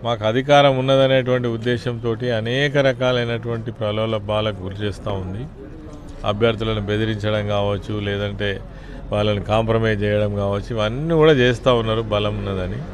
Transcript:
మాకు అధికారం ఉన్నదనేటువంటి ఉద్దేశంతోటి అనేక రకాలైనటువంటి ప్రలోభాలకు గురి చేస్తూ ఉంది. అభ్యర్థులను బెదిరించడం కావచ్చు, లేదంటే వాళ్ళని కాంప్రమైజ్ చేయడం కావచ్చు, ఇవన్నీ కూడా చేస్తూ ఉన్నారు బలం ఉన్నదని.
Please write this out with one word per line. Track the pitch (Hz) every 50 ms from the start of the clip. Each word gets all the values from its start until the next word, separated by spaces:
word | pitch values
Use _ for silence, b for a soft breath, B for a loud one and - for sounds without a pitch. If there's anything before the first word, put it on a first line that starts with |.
| -
మాకు | 117 120 110 107 110
అధికారం | 110 127 135 143 143 143 143 143 135 131
ఉన్నదనేటువంటి | 127 131 139 135 135 131 131 131 127 123 127 127 123 120 113
ఉద్దేశంతోటి | 113 110 120 123 117 - 123 120 117 117 120 113 110 123 123 120 110
అనేక | 110 117 120 131 143 147 135 147 139 139
రకాలైనటువంటి | 127 117 131 127 127 123 120 117 117 117 110 120 117 117 113 117 110 -
ప్రలోభాలకు | 110 104 104 107 110 113 113 107 101 104 107 107 107 110 107 95 92
గురి | 92 95 101 104
చేస్తూ | 104 95 - - 107 101 98 92
ఉంది. | 92 92 104 131 156 - - - - - - - - - - - - - - - 110
అభ్యర్థులను | 104 104 113 117 113 101 113 110 110 110 101 98
బెదిరించడం | 104 107 110 110 110 104 101 107 107 107 104 104 104
కావచ్చు, | 101 101 101 101 98 95 - 110 107 101 101
లేదంటే | 101 101 101 104 101 101 104 101 98 92 - B B B B B B B B - 104
వాళ్ళని | 104 104 107 104 101 92 - 107
కాంప్రమైజ్ | 110 113 110 113 113 113 110 110 101 104
చేయడం | 104 104 104 104 104 101 101 101
కావచ్చు, | 101 101 101 98 - 120
ఇవన్నీ | 110 104 107 117 131 147 165 170 160
కూడా | 151 160 156 131 123
చేస్తూ | 123 123 110 - 131 123 117 113
ఉన్నారు | 110 110 110 113 107 104
బలం | 104 104 104 104 104 101
ఉన్నదని. | 98 98 92 92 90 95 120 151 180